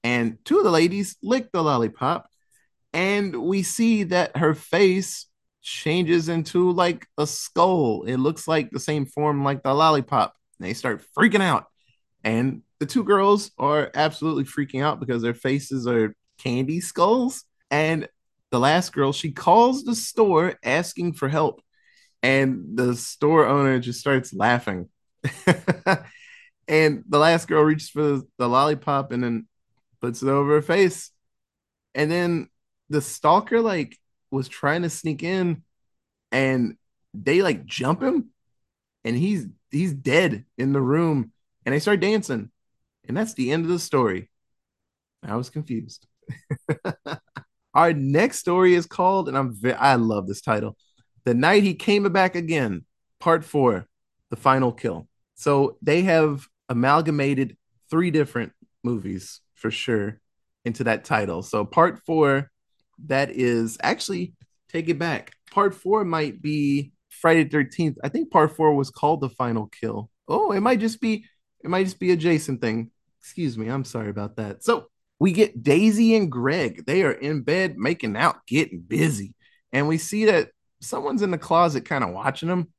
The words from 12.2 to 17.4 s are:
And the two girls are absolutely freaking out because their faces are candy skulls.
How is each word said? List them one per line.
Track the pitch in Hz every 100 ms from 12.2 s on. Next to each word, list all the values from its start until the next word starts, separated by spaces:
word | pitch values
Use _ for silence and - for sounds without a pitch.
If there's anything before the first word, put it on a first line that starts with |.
And | - 113 131 - _ _
the | 147
two | 254
girls | 196 202 196 208 208 _
are | 139 151 139
absolutely | - 156 151 156 143
freaking | 135 - 139 131
out | 147 127
because | 127 120
their | 117
faces | 117 131 139 - 135 120
are | 117 110 - _ _
candy | 131 123 131 165
skulls. | - - 180 247 247 -